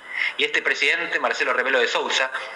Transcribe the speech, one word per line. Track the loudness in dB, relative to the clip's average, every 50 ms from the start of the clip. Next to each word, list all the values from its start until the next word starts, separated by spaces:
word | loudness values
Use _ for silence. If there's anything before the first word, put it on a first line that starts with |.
| -14 -10 -6 -4 -4 -4 0
Y | 0 -2
este | 0 0 0
presidente, | 0 0 0 2 2 2 2 0 -2 -2 -2 0
Marcelo | 0 0 0 0 0 0 2
Rebelo | 2 2 2 4 4
de | 2 2
Sousa, | 2 0 0 0 0 0 0 0 -2 -6 -8 -8 -12